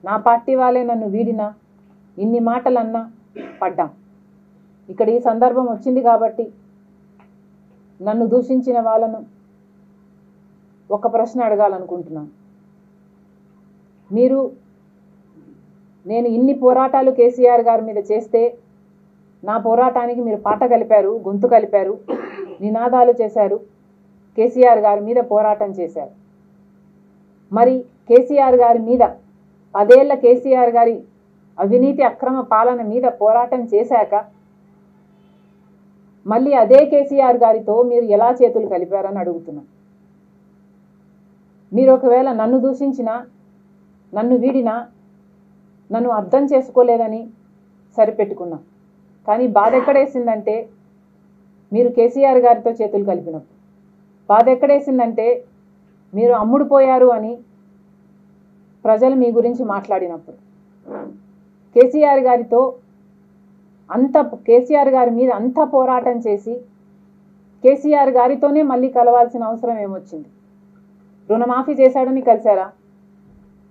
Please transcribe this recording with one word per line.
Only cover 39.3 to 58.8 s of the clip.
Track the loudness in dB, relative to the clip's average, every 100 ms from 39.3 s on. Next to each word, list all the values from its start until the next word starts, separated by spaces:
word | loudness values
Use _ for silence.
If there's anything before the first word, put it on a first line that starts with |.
| -8 -12 -18 -20 _ _ _ _ _ _ _ _ _ _ _ _ _ _ _ _ _ _ _ _ 2
మీరు | 4 4
ఒకవేళ | 4 2 0 -2
నన్ను | 0 0 -2
దూషించినా, | -4 -6 -6 -8 -8 -12 _ _ _ _ _ _ _ _ -6
నన్ను | -2 0
వీడినా, | 0 -2 -4 -6 -10 _ _ _ _ _ _ _ _ _ _
నన్ను | -6 -4 -4
అర్థం | 0 0 2
చేసుకోలేదని | 0 0 0 2 2 -2 -6 -14 _ _ _ _ _ _ -2
సరిపెట్టుకున్నా. | 0 0 -6 -6 -12 -12 -18 _ _ _ _ _ -4
కానీ | -2 0 2
బాధ | 2 2
ఎక్కడేసిందంటే, | 2 2 2 -2 -4 -4 -4 -6 -8 _ _ _ _ _ _ _ _ _ _
మీరు | 0 0 2
కేసీఆర్ | 0 2 2 4 4
గారితో | 2 -2 -4
చేతులు | -4 -4 -4
కలిపినప్పుడు. | -6 -8 -14 -16 _ _ _ _ _ _ _ 0
బాధ | 2 4 2
ఎక్కడేసిందంటే, | 2 0 0 -2 -2 -2 -2 -4 -8 _ _ _ _ _ _ -2
మీరు | 0 0
అమ్ముడు | 0 0 2
పోయారు | 2 4 4 2 2
అని | -6 -12 -18 _ _ _ _ _ _ _ _ _ _ _ _ _